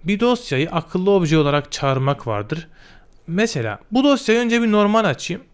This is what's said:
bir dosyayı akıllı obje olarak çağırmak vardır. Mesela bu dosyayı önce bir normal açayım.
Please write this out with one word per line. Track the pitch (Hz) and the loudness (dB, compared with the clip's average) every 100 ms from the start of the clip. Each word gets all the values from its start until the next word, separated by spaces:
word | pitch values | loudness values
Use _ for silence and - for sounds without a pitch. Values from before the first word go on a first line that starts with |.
bir | 160 202 | -4 0
dosyayı | 233 240 - 131 160 | 0 0 -2 -2 -2
akıllı | 170 - 185 185 | -4 -4 -2 2
obje | 202 165 160 | 2 2 2
olarak | 143 143 139 | 2 0 -4
çağırmak | - 139 135 135 143 - | -4 -2 0 0 -2 -4
vardır. | 104 104 156 - - - - - - - | -6 -4 -8 -10 -20 -20 -20 -20 -20 -8
Mesela | 170 220 143 110 101 - | -2 -2 -2 -6 -8 -2
bu | 226 | 2
dosyayı | 285 277 - 226 | 4 2 2 2
önce | 240 233 | 2 0
bir | 233 | 2
normal | 208 202 220 | 2 4 2
açayım. | 208 131 - 170 - | 0 -2 -6 -10 -12